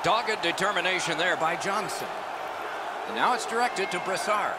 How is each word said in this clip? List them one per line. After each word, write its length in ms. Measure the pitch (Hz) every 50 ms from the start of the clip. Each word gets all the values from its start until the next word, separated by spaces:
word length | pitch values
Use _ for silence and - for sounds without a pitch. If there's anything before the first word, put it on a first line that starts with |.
| -
Dogged 360 | 165 202 226 240 202 214 190
determination 760 | - 170 165 - 190 208 202 180 170 185 185 175 - 170 165 151
there 180 | 170 180 165
by 200 | 151 160 160 170
Johnson. 500 | - - 190 196 214 196 156 - - - - - - - - - - - - - - - - - - - - - - - -
And 80 | 107
now 180 | 117 143 214 254
it's 100 | - -
directed 460 | - 226 226 - 180 - 190 196 190
to 80 | 180 175
Brassard. 560 | - 185 190 175 - 208 214 208 180 117 85